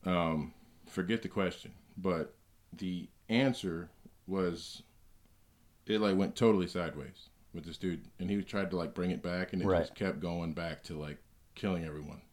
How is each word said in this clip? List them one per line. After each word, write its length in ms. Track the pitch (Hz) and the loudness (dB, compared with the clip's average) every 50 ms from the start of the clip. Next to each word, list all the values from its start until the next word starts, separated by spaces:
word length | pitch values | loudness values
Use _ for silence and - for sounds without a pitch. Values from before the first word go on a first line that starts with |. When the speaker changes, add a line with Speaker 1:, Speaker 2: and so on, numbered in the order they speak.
| - 92 | 2 2
Speaker 1:
Um, 440 | 90 87 85 82 80 78 73 78 - - - - - - - | 2 4 4 4 2 0 -2 -4 -8 -16 -20 -20 -20 -20 -20
forget 360 | - - - 92 87 113 113 - | -10 -4 -4 0 0 0 -2 -2
the 60 | 92 | -4
question, 440 | - 107 98 92 82 - - - - - - - - | -2 0 0 0 -2 -4 -14 -18 -18 -20 -20 -18 -14
but 380 | - 90 95 90 82 78 - - _ _ _ - - _ - - | -4 0 0 2 2 0 -4 -8 _ _ _ -20 -20 _ -20 -12
the 360 | - 98 92 90 90 - - - - _ _ | -8 -4 -4 -4 -4 -6 -10 -16 -20 _ _
answer 640 | 110 117 135 135 123 - - 95 82 82 87 82 - - - - - - _ | 2 4 4 4 2 2 -2 -2 -2 -2 -6 -10 -14 -20 -20 -20 -20 -20 _
was, 560 | - 92 98 92 87 85 82 - - - - - - _ - - - - - _ - - - - _ _ _ - - _ _ _ | -2 0 2 2 2 0 -2 -8 -12 -14 -14 -16 -20 _ -20 -20 -20 -20 -20 _ -20 -20 -20 -20 _ _ _ -20 -20 _ _ _
it, 140 | - 107 107 | 0 2 4
like, 160 | 107 104 95 | 4 4 4
went 180 | 95 98 - - | 4 4 2 2
totally 320 | - 123 113 110 95 90 | 4 6 8 8 8 4
sideways 640 | 85 - 90 85 80 71 73 67 - - - - - - - - - - | 2 0 -2 -2 -2 -2 -6 -10 -10 -12 -18 -20 -20 -20 -20 -20 -14 -12
with 100 | 87 78 | -12 -10
this 140 | 85 82 - | -10 -10 -4
dude, 280 | - 92 85 82 - - - - | -2 -2 -2 -2 -6 -12 -10 -6
and 100 | 92 90 | -2 0
he 140 | 101 101 95 | 0 0 0
tried 280 | - - 101 98 92 | 0 0 0 0 0
to, 60 | 92 | 0
like, 180 | 90 85 78 - | 0 -2 -2 -2
bring 180 | - 90 90 90 | 0 0 0 0
it 100 | - - | 0 -2
back, 300 | 87 87 90 92 - - | -2 0 0 -2 0 -2
and 100 | 95 90 | 0 4
it 40 | |
Speaker 2:
Right. 160 | 98 92 85 82 | 4 4 4 4
Speaker 1:
just 120 | - - | 2 -2
kept 240 | - 104 95 - 73 | -2 -2 -2 0 -2
going 340 | 80 87 85 87 85 82 78 | -2 -2 -2 -2 -2 -2 -2
back 300 | 82 85 82 78 - - | -2 -4 -4 -6 -8 -10
to, 140 | - 87 78 | -10 -8 -6
like, 200 | 76 73 73 - - - - - - - - | -6 -8 -8 -10 -14 -20 -20 -20 -20 -20 -12
killing 300 | - - 104 92 87 82 | -4 0 0 0 0 0
everyone 380 | 80 73 76 73 76 - - - - | -4 -6 -6 -8 -10 -12 -14 -16 -20